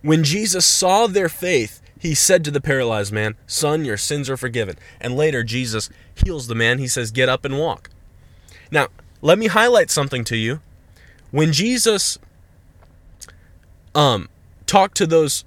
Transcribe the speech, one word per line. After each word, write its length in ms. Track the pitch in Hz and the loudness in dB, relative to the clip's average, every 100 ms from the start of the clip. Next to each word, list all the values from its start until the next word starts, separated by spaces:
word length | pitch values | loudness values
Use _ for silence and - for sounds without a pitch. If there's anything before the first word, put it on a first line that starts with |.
When 220 | 147 160 | 2 2
Jesus 420 | 147 190 214 185 - | 2 0 -2 0 0
saw 420 | - 185 196 226 | 2 2 4 4
their 200 | 196 170 | 2 -2
faith, 540 | - 180 151 110 - - - | -4 0 0 -2 -10 -20 -10
he 160 | 170 143 | -4 0
said 300 | - 180 151 | 4 2 2
to 60 | |
the 100 | 143 | -4
paralyzed 500 | 151 135 120 107 101 | -2 -2 0 -2 -2
man, 240 | 107 107 104 - | -2 -4 -6 -8
"Son, 380 | - 151 156 | -4 -2 -2
your 140 | 143 104 | -2 -4
sins 320 | - 147 135 | -4 -4 -4
are 80 | 131 | -6
forgiven." 400 | 127 117 101 82 - - | -4 -4 -6 -8 -18 -12
And 160 | 123 127 | -6 0
later, 280 | 156 151 | 0 0
Jesus 460 | 117 123 123 110 - - - - | -4 -4 -4 -6 -8 -14 -20 -2
heals 320 | 196 160 117 | -2 -2 -6
the 80 | 113 | 0
man. 220 | 117 127 | 2 0
He 80 | 127 | -2
says, 240 | 127 113 | -4 -4
"Get 160 | 117 127 | 0 0
up 160 | 131 | 0
and 160 | 139 135 | -4 -4
walk." 300 | 160 - - - - - - - - - - | -4 -6 -12 -20 -20 -20 -20 -20 -20 -20 -4
Now, 160 | 147 143 - - _ | -2 -2 -8 -20 _
let 160 | 147 190 | 2 4
me 100 | 220 | 4
highlight 440 | 180 240 233 160 | 2 4 4 2
something 320 | - 139 127 113 | -2 -2 -4 -4
to 120 | 113 | -2
you. 240 | 110 156 - - _ - - - - | -2 -6 -10 -20 _ -20 -20 -20 -6
When 200 | 135 156 | 0 2
Jesus, 680 | 147 220 254 226 202 - - - _ _ _ - - - - - - - - - - _ - - | 2 0 0 0 0 -2 -6 -16 _ _ _ -20 -20 -20 -20 -20 -20 -20 -20 -20 -20 _ -20 -6
um, 360 | 151 143 107 - _ - - - | 0 2 2 -4 _ -20 -12 2
talked 300 | 202 196 - | 2 2 0
to 100 | 185 | 2
those 360 | 160 151 - | 2 2 -4